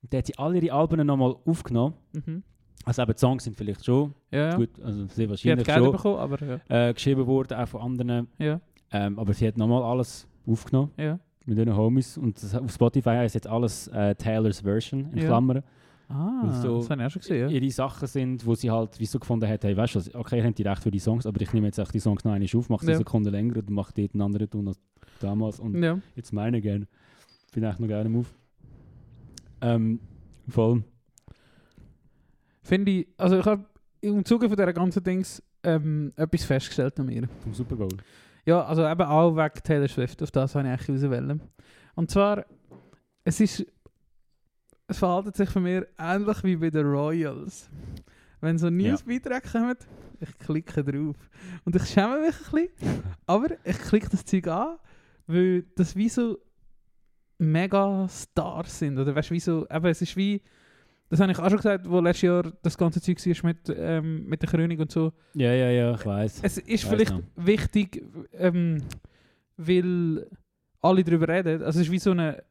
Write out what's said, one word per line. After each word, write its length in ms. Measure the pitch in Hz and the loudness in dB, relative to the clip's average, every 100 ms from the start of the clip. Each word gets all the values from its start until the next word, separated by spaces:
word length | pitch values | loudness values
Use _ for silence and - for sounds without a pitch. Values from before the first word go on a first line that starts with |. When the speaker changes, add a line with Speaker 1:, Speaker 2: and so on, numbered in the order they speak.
Speaker 1:
Und 100 | 123 | -2
da 60 | 131 | -4
hat 80 | 123 | -2
sie 120 | - | -4
alle 200 | 147 180 | 0 2
ihre 140 | 165 | 2
Alben 300 | 135 160 165 147 | 2 2 4 4
nochmal 300 | 139 127 127 | 4 2 2
aufgenommen. 500 | - 165 - 117 127 165 _ | 0 -2 0 0 0 -2 _
Speaker 2:
Mhm. 300 | 160 151 165 - _ _ _ | -12 -8 -10 -12 _ _ _
Speaker 1:
Also 180 | - 120 | -4 -2
eben, 100 | 120 | 0
die 60 | 110 | 2
Songs 260 | 127 127 | 2 2
sind 120 | 117 104 | -4 -8
vielleicht 280 | 104 101 | -8 -6
schon 300 | - 123 147 143 _ | 0 2 2 -6 _
Speaker 2:
Ja, 200 | 135 151 | -2 0
ja. 60 | 170 | 0
Speaker 1:
gut, 240 | 117 - | -2 -4
also 240 | 123 104 98 | -8 -6 -6
sehr 20 | - | -4
Speaker 2:
Sie 60 | |
hat 60 | 113 | -4
Speaker 1:
wahrscheinlich 360 | 101 123 123 117 | 0 2 2 4
Speaker 2:
Gelder 180 | 151 | 6
Speaker 1:
schon, 80 | 160 | 6
Speaker 2:
bekommen, 260 | 160 208 202 | 4 0 0
aber 200 | 135 139 143 127 - | -2 -6 -6 -8 0
ja. 200 | 120 120 | 2 2
Speaker 1:
äh, 60 | |
geschrieben 320 | 120 - 135 127 | 2 0 2 2
worden, 320 | 135 131 117 | 2 0 -4
auch 100 | 120 | -6
von 140 | 120 | -6
anderen. 460 | 120 123 123 120 120 _ | -6 -4 -2 -2 -4 _
Speaker 2:
Ja. 220 | 151 156 _ _ _ | -2 -2 _ _ _
Speaker 1:
Ähm, 280 | - - 101 | -2 -2 -2
aber 160 | 104 | -2
sie 120 | - 113 | 0 0
hat 120 | 110 | 2
nochmal 240 | 110 120 | 2 2
alles 440 | 120 123 120 - - _ - | 2 -2 -2 -6 -20 _ -2
aufgenommen 460 | 110 - 131 143 - | -2 0 0 0 -4
Speaker 2:
Ja. 220 | 151 170 _ _ | -6 -6 _ _
Speaker 1:
mit 140 | - 107 | -4 0
ihren 180 | 117 101 | 2 4
Homies. 400 | 110 131 127 - | 4 2 0 -4
Und 260 | 127 101 | -4 -4
das, 120 | 107 | -6
auf 180 | 107 127 | -4 -4
Spotify 520 | - 120 135 120 117 120 | 2 2 4 2 2 0
ist 80 | |
jetzt 120 | 110 - | -2 -4
alles, 420 | 113 120 - - | -2 -2 -4 -8
äh, 260 | 110 101 | -2 0
Taylor's 460 | 98 113 110 110 101 | 0 -2 0 0 0
Version, 500 | 101 104 - 135 143 | -2 -2 -2 -6 -4
in 60 | 165 | -2
Speaker 2:
Ja. 80 | 160 | 2
Speaker 1:
Klammern. 360 | 117 127 131 139 _ _ _ _ | 4 4 0 -4 _ _ _ _
Speaker 2:
Ah, 300 | 139 170 254 | -6 -4 -2
Speaker 1:
Weil 80 | 233 131 | -2 0
so 160 | 123 117 | 0 -2
Speaker 2:
das 100 | 117 | -2
habe 140 | 139 | -4
ich 40 | 120 | -4
auch 40 | |
schon 100 | 185 | -6
gesehen, 300 | - 151 127 | -4 -2 0
ja. 40 | 147 | 0
Speaker 1:
ihre 100 | 135 | -2
Sachen 380 | 127 135 - 143 | -2 -4 -4 -6
sind, 380 | 139 127 127 117 | -4 -4 -4 0
wo 80 | |
sie 160 | 113 123 | 0 2
halt 280 | 113 110 - | 0 -2 -4
wie 60 | |
so 140 | 110 131 | -6 -6
gefunden 280 | - 117 107 | -2 -2 0
hat, 160 | 107 | 0
hey, 120 | 101 98 | 0 0
weißt 180 | 113 | 0
du 40 | 110 | 0
was, 160 | 85 | -4
okay, 240 | 123 117 120 | -10 -4 0
ihr 60 | 117 | 0
habt 100 | 107 | 0
die 60 | |
Rechte 200 | 101 98 | -2 0
für 60 | - | -2
die 80 | 98 | -2
Songs, 260 | 110 113 110 | 0 0 -2
aber 120 | 98 | -2
ich 100 | 98 | 0
nehme 140 | 113 104 | 0 0
jetzt 120 | 98 | -2
auch 120 | 101 | -4
die 100 | 110 | 0
Songs 240 | 107 101 | 0 0
noch 80 | 110 | 0
einmal 160 | 101 101 117 | 0 0 0
auf, 120 | 120 | 0
mach 100 | 110 | -2
sie 60 | 165 | 2
Speaker 2:
Ja. 60 | |
Speaker 1:
eine 60 | 160 | 2
Sekunde 300 | 104 113 104 | 2 0 0
länger 300 | 101 113 113 | 0 -2 -2
und 100 | 101 | -4
mach 240 | 101 92 | -4 -4
dort 220 | - 101 | -4 -4
einen 80 | 101 | -2
anderen 260 | 101 101 104 | -2 -2 -4
Ton 200 | 107 101 | -4 -6
als 120 | 95 _ _ - - | -6 _ _ -20 -8
damals 400 | 98 104 110 104 | -4 -2 -2 -4
und 220 | 113 135 | -6 0
Speaker 2:
Ja. 160 | 170 175 - - | 0 -2 -6 -18
Speaker 1:
jetzt 160 | 113 | -8
meine 300 | 104 107 120 | -4 -2 0
gerne. 240 | 104 101 101 _ _ _ _ _ _ | 0 -4 -6 _ _ _ _ _ _
Finde 160 | - 110 | -4 -4
ich 100 | 92 | -2
noch 100 | 113 | -4
gerne 200 | 104 110 | -2 0
Move. 200 | 113 123 - _ _ - - - - - - - - - - | -2 -4 -10 _ _ -20 -20 -20 -20 -20 -20 -20 -20 -20 -6
Ähm, 400 | 120 117 110 113 - - - - - | 0 2 2 -2 -6 -20 -20 -18 -6
voll. 360 | - 113 120 107 _ _ _ - - _ _ _ - - _ _ _ _ _ _ _ | 0 2 2 0 _ _ _ -20 -20 _ _ _ -20 -20 _ _ _ _ _ _ _
Speaker 2:
Finde 300 | - 185 202 | 0 0 2
ich, 160 | 190 - _ | 0 -2 _
also 220 | 185 185 | 2 4
ich 80 | 185 | 4
hab 220 | 208 202 _ _ _ | 0 -4 _ _ _
im 240 | 208 208 | -2 0
Zuge 240 | 185 233 226 | 2 2 4
von 80 | 202 | 2
dieser 160 | 185 | 2
ganzen 300 | 170 185 185 | 2 0 0
Dings, 400 | 180 185 185 - - _ | -2 -2 -4 -10 -20 _
ähm, 500 | - 160 156 151 147 - | 0 0 0 -2 -4 -2
etwas 280 | 160 165 | 0 0
festgestellt 540 | - 135 - - 131 - | 0 0 0 -2 -2 -2
an 60 | 131 | -4
mir. 220 | 117 123 - | -4 -6 -8
Speaker 1:
Vom 120 | - | -12
Super 220 | 104 123 123 | -8 -6 -4
Bowl? 120 | 98 95 - - - _ | -4 -6 -12 -20 -20 _
Speaker 2:
Ja, 200 | - 170 | 2 2
also 220 | 147 156 156 | 2 0 2
eben 160 | 170 | 2
auch 320 | 165 156 170 160 | 2 6 6 4
wegen 260 | 156 - | 0 -2
Taylor 260 | - 151 139 | 0 2 2
Swift, 340 | - 123 - | 0 -4 -4
auf 80 | 147 | -2
das 240 | - 135 | 0 0
habe 120 | 143 135 | 0 -2
ich 40 | |
eigentlich 300 | 123 - 135 | -4 -2 -2
raus 60 | 139 | 0
wollen. 300 | 123 135 147 - _ - - _ | -2 -2 -6 -8 _ -20 -20 _
Und 160 | - 170 | -4 0
zwar, 340 | 196 202 208 - - _ - _ _ _ _ | 2 2 0 -6 -18 _ -20 _ _ _ _
es 160 | - 165 | -4 2
ist, 260 | 214 - - _ _ _ _ _ _ _ _ _ _ _ _ | 2 0 -10 _ _ _ _ _ _ _ _ _ _ _ _
es 120 | - | -2
verhaltet 380 | 185 175 202 196 | 0 0 -2 -2
sich 140 | 196 | 0
für 100 | 202 | 0
mich 240 | 180 185 - _ | 0 -2 -4 _
ähnlich 460 | 165 190 208 214 | -4 -2 0 0
wie 120 | 190 175 | 0 0
bei 140 | 165 | 0
den 160 | 156 147 | 0 2
Royals. 840 | 139 147 165 151 127 147 - - 143 - - - _ _ _ | 2 0 -2 -4 -6 -12 -16 -20 -18 -16 -16 -18 _ _ _
Wenn 160 | 160 165 | -2 2
so 80 | 170 | 2
Speaker 1:
Ja. 40 | |
Speaker 2:
Newsbeiträge 760 | 170 202 285 - 247 277 254 - | 2 2 2 -2 -6 -4 -6 -2
kommen, 260 | 233 240 247 - - - - | 0 0 -2 -8 -20 -20 -16
ich 180 | 156 - | -16 -14
klicke 460 | - 156 160 - | -6 -6 -2 -4
drauf. 320 | 139 139 151 147 - - 185 175 | -2 -2 -4 -6 -14 -20 -18 -10
Und 100 | - 175 | 0 0
ich 80 | - | 2
schäme 340 | - 202 277 | 2 2 2
mich 140 | 320 - | 0 -2
ein 160 | - | -4
bisschen, 500 | 294 349 - - - 92 | -2 -2 -4 -4 -4 -6
Speaker 1:
<laughs> 120 | 90 - | -12 0
Speaker 2:
aber 220 | 190 269 330 | 2 2 -4
ich 140 | - 180 | -6 -6
klicke 300 | - 214 - | 2 2 2
das 160 | 185 | -4
Zeug 220 | - 190 170 | 0 -2 0
an, 280 | 165 269 330 - - _ _ - | -4 -4 -8 -18 -20 _ _ -2
weil 360 | 170 185 180 175 | 2 4 2 -2
das 220 | - 170 185 | -2 0 2
wie 120 | 220 | 0
so 300 | - 233 214 _ _ _ - _ _ _ _ _ _ | 2 -2 -2 _ _ _ -20 _ _ _ _ _ _
Megastars 1400 | 160 156 190 196 196 196 190 - - - 170 180 170 - | 2 2 2 2 2 0 -2 -6 -6 -4 -4 -6 -10 -4
sind, 200 | 151 135 | -4 0
oder 160 | 139 | 0
weißt 160 | 143 156 | 0 -2
du, 40 | |
wie 60 | 170 | -4
so, 260 | 175 160 - | -2 -2 -2
eben, 180 | 160 175 | -2 0
es 160 | 160 | 0
ist 140 | 175 - | -2 -2
wie, 260 | 196 202 _ _ _ _ _ _ _ | -2 -2 _ _ _ _ _ _ _
das 120 | 160 | 2
habe 120 | 190 | 4
ich 60 | 180 | 4
auch 100 | 175 | 2
schon 80 | 208 | 4
gesagt, 300 | 214 196 180 | 2 0 2
wo 120 | 175 | 2
letztes 220 | 170 175 | 4 4
Jahr 300 | 180 175 170 - | 4 2 0 -4
das 140 | 170 - | -4 2
ganze 240 | 170 160 | 0 2
Zeug 180 | - 175 | -2 -2
war 240 | - 170 170 | 0 0 0
mit, 220 | 165 - - | -2 -6 -4
ähm, 500 | - 165 160 160 - | -2 -2 -2 -6 -6
mit 160 | 160 | -4
der 60 | 160 | 0
Krönung 300 | 165 165 165 | 2 0 0
und 120 | 156 | -2
so. 220 | - 160 - _ | 0 0 -2 _
Speaker 1:
Ja, 180 | 151 123 | 0 4
ja, 180 | 127 123 | 4 4
ja, 240 | 123 120 | 4 2
ich 100 | 117 104 | 0 -2
weiss. 340 | 101 107 - | -2 -2 -2
Speaker 2:
Es 160 | 190 - | -4 -4
ist 100 | - | -2
Speaker 1:
Ich 160 | 220 | -2
weiss 60 | 208 | 0
Speaker 2:
vielleicht 220 | 208 220 | 2 2
Speaker 1:
noch. 100 | 92 - - | 0 -8 -4
Speaker 2:
wichtig, 680 | 170 214 - 214 190 - - - - | 2 2 2 0 -2 -6 -14 -16 -18
ähm, 500 | - 180 175 170 160 110 - - _ _ _ _ - | 0 0 2 0 -2 -6 -12 -20 _ _ _ _ -12
weil 720 | 160 180 180 180 170 156 - - _ _ _ _ | 0 2 2 0 0 -2 -6 -18 _ _ _ _
alle 200 | 165 190 | 4 4
darüber 240 | 170 165 160 | 4 2 2
reden. 340 | 170 175 160 | 0 0 -2
Also 180 | - 160 | 0 2
es 60 | 160 | 2
ist 60 | |
wie 60 | 180 | 2
so 120 | 202 | 2
eine 320 | 185 160 - - | 2 0 -4 -14